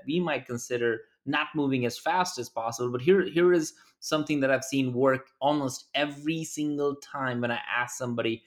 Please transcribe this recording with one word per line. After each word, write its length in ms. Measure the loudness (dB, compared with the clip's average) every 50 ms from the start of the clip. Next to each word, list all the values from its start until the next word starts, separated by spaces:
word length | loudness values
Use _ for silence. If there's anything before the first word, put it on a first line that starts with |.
| -2 0
we 120 | 0 2
might 280 | 2 2 0 -2 -4 -4
consider 540 | -8 -8 -4 -4 -2 2 2 2 2 0 -4 _ _ _ -4 -2
not 200 | -2 0 -2 -2 -2
moving 320 | -2 0 0 2 0 0
as 140 | 0 -2 -2
fast 400 | -2 0 2 2 0 0 -4 -8
as 100 | -8 -8
possible. 420 | -6 -6 -4 -4 -4 -4 -4 -2
But 100 | -2 0
here, 220 | 4 4 6 6 4
here 300 | 2 2 4 6 6 6
is 200 | 4 2 0 -6 -12 -20 _ _ _
something 400 | -6 -2 -2 -2 0 0 0 2
that 100 | 2 2
I've 140 | 2 2 0
seen 300 | 0 0 0 2 2 2
work 340 | 2 4 4 4 2 -2 -8 _ -2
almost 500 | 0 0 2 0 0 -2 -6 -8 -10 _ -4
every 500 | -2 -2 -2 -4 -6 -6 -4 -4 -4 -6
single 520 | -6 -6 -4 -4 -4 -2 0 -2 -2 -2
time 440 | -4 -8 -12 -8 -6 -4 -2 -2 -2
when 120 | -2 -2
I 80 | -2 -4 -4 -4
ask 240 | -2 -2 -2 -4 -6
somebody, 460 | -6 -6 -4 -2 0 0 0 -2 -4 _